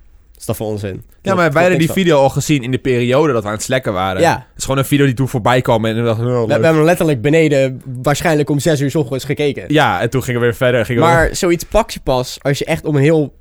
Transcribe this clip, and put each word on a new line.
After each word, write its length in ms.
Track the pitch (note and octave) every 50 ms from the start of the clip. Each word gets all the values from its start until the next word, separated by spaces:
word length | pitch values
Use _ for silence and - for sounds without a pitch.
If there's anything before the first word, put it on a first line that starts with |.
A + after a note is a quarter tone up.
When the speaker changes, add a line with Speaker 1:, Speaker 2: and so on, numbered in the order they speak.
| - - - - - _ -
Speaker 1:
is 80 | - -
dat 100 | - A2+
voor 120 | - A2+
onzin?" 220 | G#2+ G#2+ G#2 G#2 G2
Speaker 2:
Ja, 60 | F#2
Speaker 1:
Ik 80 | - - - - _ -
Speaker 2:
maar 120 | G3 F#3+
wij 80 | F3+ E3+
Speaker 1:
vond 100 | D#3 C#3
Speaker 2:
hadden 160 | D#3+ F3 F#3
die 80 | F3+ E3
Speaker 1:
niks 140 | E3 D3+ -
van. 80 | F#3+
Speaker 2:
video 160 | F#3+ E3+ D#3
al 120 | C#3 C#3 C3+
gezien 340 | - D3 - - D3+ C#3 A2+
in 80 | B2
de 80 | B2+ B2
periode 540 | - C#3 B2 A#2+ B2 A#2+ B2+ C#3+ E3 D3+ B2+
dat 80 | A2+
we 60 | G2+
aan 60 | G#2 G#2+
het 80 | G2+ -
slacken 300 | - C3 C3 - B2 G2+
waren. 280 | F2+ F#2+ F#2+ F#2 F#2
Speaker 1:
Ja. 100 | E3 D#3+ A#2
Speaker 2:
Het 240 | - - _ _
is 60 | - -
gewoon 160 | - C3+ C#3
een 60 | B2+
video 200 | - C#3+ C#3 C#3+
die 80 | C#3 A#2+
toen 140 | G#2+ C3+
voorbij 340 | B2 - B2 G2 B2 B2 B2+
kwam 240 | B2 - A#2+ A2 A2
en 100 | A2 A2
we 60 | A2+ A#2
dachten, 220 | A#2 A2 A2 A#2
"Oh, 60 | B2
Speaker 1:
We, 60 | B2 B2
Speaker 2:
leuk." 80 | A2+
Speaker 1:
we 60 | G#2+ D3
hebben 200 | D3+ - D#3+ D#3+
hem 80 | D#3 D#3
letterlijk 380 | E3 F3+ - F3+ D#3+ D3 A2+
beneden 600 | G#2+ D3 D3+ E3 D#3+ D3+ D3 C3+ C3+ C3 C3 B2 - C3+ B2 B2
waarschijnlijk 480 | B2+ D3+ C#3+ - - F3 D#3 D3+ C#3+ -
om 100 | D3+ C#3+
zes 200 | - E3+ D#3 C3
uur 80 | C#3+ C#3
's 40 | -
ochtends 300 | E3 C#3+ B2+ C3+ B2+ -
gekeken. 380 | - C#3+ - D3 D3 B2 - F#2
Speaker 2:
Ja, 340 | - D3 D3+ C#3+ A2+ G2 F2
en 80 | A2 A#2+
toen 140 | - C3 -
gingen 160 | C3 B2 A#2+
we 60 | A#2+
weer 100 | A#2+ A2+
verder, 300 | - C3 B2 B2+ A#2+ G#2+
gingen 160 | - B2 A#2+
we 60 | D#3+
Speaker 1:
Maar 280 | E3+ E3+ E3 D#3+ C#3 -
zoiets 280 | - - F3 F3 E3+ -
pak 260 | - - G#3 G#3+ -
je 100 | - -
pas 380 | - D#3+ C3+ B2+ B2+ - - -
als 160 | - C#3+ C#3 -
je 60 | -
echt 200 | - D#3+ D#3 -
op 100 | D#3+ D3+
een 60 | C#3
heel 360 | C3+ D#3 E3 D#3 D3+ B2 - -